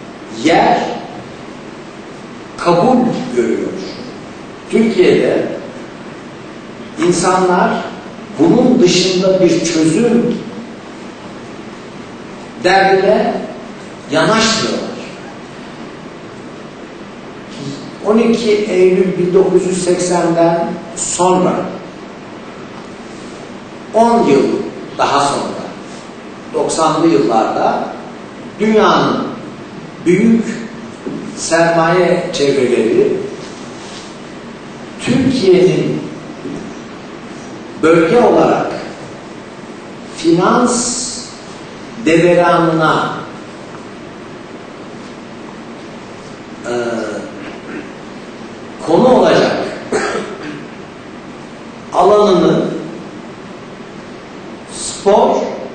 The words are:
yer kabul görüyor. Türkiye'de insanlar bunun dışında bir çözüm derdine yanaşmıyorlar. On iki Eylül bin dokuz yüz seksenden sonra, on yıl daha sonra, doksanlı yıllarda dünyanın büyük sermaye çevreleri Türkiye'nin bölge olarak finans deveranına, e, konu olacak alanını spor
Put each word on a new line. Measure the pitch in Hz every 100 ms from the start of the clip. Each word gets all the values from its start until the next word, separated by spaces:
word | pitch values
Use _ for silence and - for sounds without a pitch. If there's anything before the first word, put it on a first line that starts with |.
| - - - 113
yer | 139 143 - - - - - - - - - - 110 80 - - - - - - - -
kabul | 175 165 247 247 - - - 120
görüyor. | 110 98 - - - - - - - - - - -
Türkiye'de | 226 226 185 - - - - - - - - - - - - - - - - - - - 151 175
insanlar | - 185 185 180 180 226 - - - - - - -
bunun | 165 233 254 -
dışında | 175 180 185 185 190 190
bir | 175 165 -
çözüm | 160 160 220 233 - - - - - - - - - - - - - - - - - - - - - - - - -
derdine | 180 190 190 190 - 160 180 151 - - - - - - -
yanaşmıyorlar. | 147 170 220 226 - 113 - - - - - - - - - - - - - - - - - - - - - - - - - - - - - 143 139 - - 208
On | 226
iki | 233 233 214
Eylül | 208 185 180 185 185 185 -
bin | 175
dokuz | 190 180 180 180
yüz | 180
seksenden | 180 175 - 175 170 165 170 170 175 180 - -
sonra, | - - 185 180 180 - - - - - - - - - - - - - - - - - - - - - - - -
on | 214 226 226 151
yıl | 131 - - - - - -
daha | - -
sonra, | 180 - - - - - - - - - - - -
doksanlı | 156 - - 156 151 165
yıllarda | - 110 113 - - - 107 - - - - - - - -
dünyanın | 220 214 196 165 151 - - - - - - - - - 170
büyük | 180 226 226 214 - 226 - - - - - - -
sermaye | - 165 170 170 165 180 170 - -
çevreleri | - 143 135 120 113 113 123 - - - - - - - - - - - - - - - - - - - -
Türkiye'nin | - 269 254 - 190 175 160 151 - 151 - - - - 92 82 - - - - - - - - - - - -
bölge | 156 170 - 240
olarak | 214 165 139 - - - - - - - - - - - - - - - - -
finans | 330 339 381 240 247 233 - - - - - - - - - - - - -
deveranına, | 165 175 170 170 165 165 160 156 - - 165 - - - - - - - - - - - - - - - - - - - - - - - - - - - - - - - - - - 117
e, | 120 117 113 107 104 - - - 98 - - - - - - - - - - - - -
konu | 170 247
olacak | 233 - - - - - - - - - - - - 151 147 - - - - - - - - - - - - -
alanını | - 190 208 202 175 165 156 - - - - - - - - - - - - - - - - - - - - -
spor | - - - 196 - - - - - -